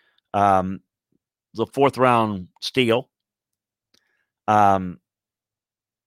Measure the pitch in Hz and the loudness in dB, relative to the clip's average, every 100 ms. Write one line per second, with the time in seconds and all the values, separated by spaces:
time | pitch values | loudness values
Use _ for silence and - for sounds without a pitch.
0 | _ _ _ 101 101 95 92 95 _ _ | _ _ _ -2 2 2 -2 -8 _ _
1 | _ _ _ _ _ - 113 - 139 120 | _ _ _ _ _ -8 -6 0 0 2
2 | 127 120 110 101 90 _ - - 120 113 | 2 2 -2 -6 -12 _ -6 -2 0 0
3 | - _ _ _ _ _ _ _ _ _ | -4 _ _ _ _ _ _ _ _ _
4 | _ _ _ _ - 107 101 98 92 85 | _ _ _ _ -2 2 4 2 -4 -14
5 | _ _ _ _ _ _ _ _ _ _ | _ _ _ _ _ _ _ _ _ _